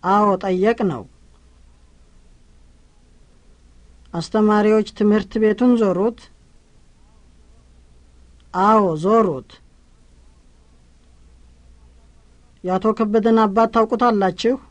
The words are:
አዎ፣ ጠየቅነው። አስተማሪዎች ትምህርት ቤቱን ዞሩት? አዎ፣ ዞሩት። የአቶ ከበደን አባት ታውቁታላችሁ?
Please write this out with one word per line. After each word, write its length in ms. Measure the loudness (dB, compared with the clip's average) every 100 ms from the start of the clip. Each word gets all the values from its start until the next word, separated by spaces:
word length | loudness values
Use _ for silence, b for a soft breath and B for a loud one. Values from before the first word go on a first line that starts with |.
አዎ፣ 240 | 0 2 2 0
ጠየቅነው። 640 | -2 0 0 0 -2 -4 -12 _ -20 -20 _ _ -20 _ -20 _ -20 -20 -20 -20 -20 -20 -20 _ _ _ _ _ _ _ _ _ -20 -20 -20 -20 -14
አስተማሪዎች 760 | -12 -6 0 2 2 2 0 -2
ትምህርት 380 | -2 0 0 -2 -2
ቤቱን 340 | -2 0 0 2
ዞሩት? 440 | 0 0 -4 -6 -20 _ _ _ _ _ _ _ _ _ _ -20 -20 -20 _ -20 -20 -20 -20 -20 -20 -20 -12
አዎ፣ 300 | -2 2 2 2 -2
ዞሩት። 540 | 0 2 0 -4 -12 -20 -20 _ _ _ _ -20 -20 _ -20 _ _ _ _ _ _ -20 -20 -20 -20 -20 -20 -20 -20 -20 _ -20 _ _ _ _
የአቶ 220 | -4 -2 -2
ከበደን 460 | -2 0 0 2 2
አባት 320 | 2 2 0
ታውቁታላችሁ? 840 | 0 -2 0 0 0 -2 -2 -4 -4 -8